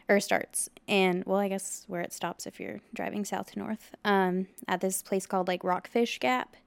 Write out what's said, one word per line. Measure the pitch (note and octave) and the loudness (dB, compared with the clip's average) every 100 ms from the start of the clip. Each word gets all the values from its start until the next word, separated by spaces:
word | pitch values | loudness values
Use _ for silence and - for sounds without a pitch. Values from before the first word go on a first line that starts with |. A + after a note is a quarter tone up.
| - | 4
or | G3+ | 4
starts. | - - - - - - - | 4 0 0 -6 -6 -10 0
And, | G3+ F#3 F3+ F#3+ | 4 4 2 2
well, | F#3+ | 2
I | G3+ | 2
guess | G3 - - - | -2 -6 -12 -8
where | F3 | -6
it | F3 | -6
stops | - E3+ - - | -6 -6 -6 -12
if | - | -10
you're | - G#3 - G#3+ | -10 -10 -10 -6
driving | - G3+ G3+ | -4 -4 -4
south | G3 G3+ | -4 -6
to | G#3 | -8
north, | G3+ A3 - - | -6 -8 -10 -4
um, | G#3 G3 F#3 F#3 F#3 - - | 4 4 4 2 -2 -8 -4
at | F#3 | -2
this | F#3+ F#3 | 0 -2
place | - G3 - | -2 -2 0
called, | F#3+ F#3 | -2 0
like, | F3+ | -2
Rockfish | F#3 F3+ - A#3 A#3 - | 0 -2 0 0 0 0
Gap. | - B3+ - - | 0 0 -2 -12